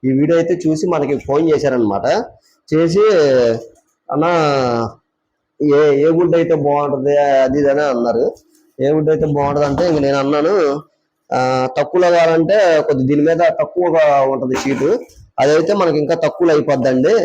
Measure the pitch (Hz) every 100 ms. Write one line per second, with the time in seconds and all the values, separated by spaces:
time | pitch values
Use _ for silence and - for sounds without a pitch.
0 | 131 131 151 170 165 175 170 156 165 165
1 | 139 139 - 143 160 147 143 127 110 101
2 | 120 180 - - _ _ _ 156 165 180
3 | 214 196 143 131 120 113 113 _ _ _
4 | _ 143 165 175 151 139 127 117 113 113
5 | _ _ _ _ _ _ 147 143 151 139
6 | 151 165 175 170 165 156 143 143 143 143
7 | 135 143 143 135 131 139 143 139 147 123
8 | 120 113 135 - _ _ _ - 135 156
9 | 156 156 156 143 143 143 147 139 175 156
10 | 139 139 139 147 156 202 151 143 - _
11 | _ _ _ 127 127 131 127 - 147 180
12 | 180 170 165 160 160 202 190 156 147 139
13 | 131 147 147 165 170 156 151 - 180 160
14 | 151 139 135 135 127 127 135 131 139 233
15 | - - - - 131 156 160 202 175 156
16 | - 165 160 - 175 151 151 135 123 127
17 | 139 220